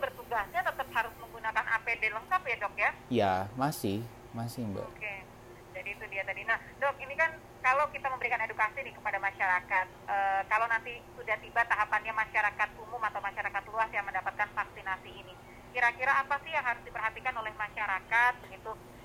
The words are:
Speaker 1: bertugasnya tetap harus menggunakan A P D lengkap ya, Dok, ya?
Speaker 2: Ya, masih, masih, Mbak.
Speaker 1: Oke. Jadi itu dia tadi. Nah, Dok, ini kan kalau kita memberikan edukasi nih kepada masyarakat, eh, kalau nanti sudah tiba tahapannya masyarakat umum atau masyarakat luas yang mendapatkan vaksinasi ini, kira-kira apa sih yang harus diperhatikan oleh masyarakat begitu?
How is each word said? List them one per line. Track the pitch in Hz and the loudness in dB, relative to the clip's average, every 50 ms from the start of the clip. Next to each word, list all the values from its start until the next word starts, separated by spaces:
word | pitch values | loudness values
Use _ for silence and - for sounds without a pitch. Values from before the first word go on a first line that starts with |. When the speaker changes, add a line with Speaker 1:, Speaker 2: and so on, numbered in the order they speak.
Speaker 1:
bertugasnya | 277 262 - 247 - - 233 214 196 180 - 349 370 | -2 -4 -4 -4 -6 -2 -2 -2 0 0 0 0 0
tetap | 320 - - 254 - | 0 0 -2 -4 -2
harus | - 233 226 233 - - | 0 0 0 0 -2 -10
menggunakan | 233 - 226 226 220 220 220 220 247 196 | -14 -12 -10 -6 -4 0 2 2 2 4
A | 226 220 - | 2 2 2
P | 240 226 220 | 0 0 2
D | 220 214 | 2 0
lengkap | 208 220 - - 370 370 | 0 -2 0 2 2 2
ya, | - 269 233 - | 2 2 -2 0
Dok, | 208 196 - | -2 -2 0
ya? | 208 214 277 - - - | 2 2 2 2 0 -4
Speaker 2:
Ya, | - 127 110 101 95 92 92 95 101 113 | 0 4 4 6 6 4 2 0 -2 -2
masih, | 127 135 147 156 - - 101 98 107 120 113 - - - - - | 0 0 0 0 0 0 0 0 0 -2 -6 -10 -16 -16 -10 -8
masih, | 117 117 117 - 127 117 | -6 -6 -6 -4 -4 -4
Mbak. | 104 95 - - - | -2 -2 -4 -6 -8
Speaker 1:
Oke. | - - - 208 196 190 185 - - - - 180 - - - - - | -8 -8 -8 -8 -8 -8 -10 -14 -18 -18 -18 -18 -18 -18 -16 -12 -10
Jadi | 185 185 202 202 | -8 -8 -8 -8
itu | - 220 196 | -8 -8 -6
dia | 196 196 190 | -4 -4 -2
tadi. | 196 190 196 | -2 -4 -2
Nah, | 208 220 226 - - - - - | 0 0 0 0 0 -6 -4 2
Dok, | 269 277 277 - | 2 2 2 0
ini | 269 262 277 | -6 -4 2
kan | 294 320 320 320 - - - - - | 2 2 2 2 -2 -14 -18 -4 2
kalau | - 254 262 277 294 285 | 4 6 6 6 6 2
kita | 277 277 277 269 | 0 -2 -2 -2
memberikan | 262 247 254 233 247 220 | 0 0 0 0 2 2
edukasi | 220 226 220 226 214 214 - 269 | 0 0 2 2 2 2 0 -2
nih | 262 233 - | -8 -8 -8
kepada | - - 208 202 190 | -6 -4 -2 -2 0
masyarakat, | 196 196 190 - 202 185 180 180 180 - 202 190 185 185 - - - - | 0 0 0 2 2 4 4 2 2 2 2 2 2 0 -4 -10 -4 -2
eh, | 202 196 196 196 190 196 196 - | 2 2 4 4 4 2 2 4
kalau | 214 220 226 | 4 4 4
nanti | 233 233 226 - 247 240 233 - - - | 4 2 0 0 -2 -10 -10 -12 -14 -14
sudah | 247 233 220 214 220 | -8 -2 -2 -2 -2
tiba | 226 220 - 233 233 - | -2 0 2 2 4 4
tahapannya | 214 202 214 - 220 214 214 220 202 | 4 2 2 2 2 0 0 0 0
masyarakat | 214 214 - - 220 208 208 - - 208 208 - - | 0 0 0 2 2 2 2 2 2 -2 -2 -2 -8
umum | - - 247 247 214 | -12 -8 -6 -2 -2
atau | 208 - 202 | -2 -2 -2
masyarakat | 196 196 196 220 196 196 - 196 196 208 | -4 -4 -4 -2 -4 -2 -2 -4 -4 -2
luas | 208 226 220 220 226 | 0 0 0 2 0
yang | 208 196 202 | -2 -2 -2
mendapatkan | 190 185 - 196 - - 208 208 - 214 | -2 -2 -2 -2 0 0 -2 -2 0 -4
vaksinasi | 196 - - 214 196 190 190 - - 190 | -4 -4 -6 -8 -6 -4 -4 -6 -6 -12
ini, | 180 196 190 190 180 - - - - - - - | -14 -14 -14 -14 -16 -16 -16 -18 -18 -18 -12 -4
kira-kira | 247 247 240 240 240 - 254 277 269 277 | 0 4 4 4 4 4 4 4 6 6
apa | 269 - 285 277 | 4 4 2 0
sih | - 320 | 0 0
yang | 320 294 262 | 0 0 2
harus | 247 233 240 | 2 0 -2
diperhatikan | - 240 - 226 214 220 220 226 - 262 240 226 | -4 -10 -6 -2 -2 -2 -2 -2 -4 -2 -2 -2
oleh | 220 214 214 | -4 -4 -4
masyarakat | - 214 202 - 226 208 196 190 185 - - 226 233 240 247 247 - | -4 -6 -4 -2 -2 0 0 0 -2 0 4 6 6 6 6 4 2
begitu? | - - 190 - - 214 - - - - - - - | -6 -14 -14 -10 -8 -8 -8 -8 -10 -16 -18 -18 -18